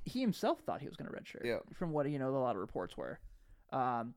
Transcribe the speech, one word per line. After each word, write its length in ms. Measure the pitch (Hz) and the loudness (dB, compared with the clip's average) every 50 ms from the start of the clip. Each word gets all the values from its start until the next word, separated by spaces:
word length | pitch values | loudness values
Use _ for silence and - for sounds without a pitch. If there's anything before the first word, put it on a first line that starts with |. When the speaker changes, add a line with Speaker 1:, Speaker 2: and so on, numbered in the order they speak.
| - | -6
Speaker 1:
he 160 | - - 247 | -4 0 2
himself 380 | 262 220 - - - 240 330 - | 2 2 2 4 4 2 2 2
thought 180 | - - - - | 0 -4 -4 -2
he 80 | 143 117 | -4 -8
was 80 | - | -8
gonna 160 | - - - | -8 -8 -6
redshirt. 320 | - - - - - - - | -6 -8 -10 -10 -10 -4 0
Speaker 2:
Yep. 280 | 120 110 - - - - | 0 0 0 -2 -6 -6
Speaker 1:
From 180 | - 180 165 | -4 -2 0
what, 180 | 151 151 139 143 | 2 2 2 2
you 80 | 147 139 | 2 2
know, 120 | 131 131 | 2 2
a 60 | 135 | 4
lot 200 | 135 127 123 110 | 4 4 4 2
of 40 | 95 | 2
reports 360 | 95 - - - 90 - - | 0 -2 -2 -4 -4 -4 -4
were. 240 | - 64 62 - - - - - - - - - - - - | -6 -6 -6 -6 -8 -10 -16 -18 -18 -20 -20 -20 -20 -8 -2
Um, 440 | - 135 123 123 123 120 117 120 - | 0 2 2 2 2 0 0 -2 -6